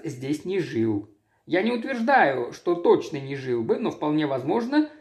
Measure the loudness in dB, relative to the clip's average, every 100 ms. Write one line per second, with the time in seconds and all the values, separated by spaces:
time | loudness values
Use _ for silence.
0 | -10 -8 -4 -4 -2 -4 -2 0 0 -2
1 | -6 _ _ _ -4 0 0 -2 -4 -2
2 | 2 4 4 2 -4 -4 -2 2 4 4
3 | 2 -8 -6 -6 -2 -2 0 0 -2 -2
4 | 0 0 0 -2 0 -2 0 0 0 -4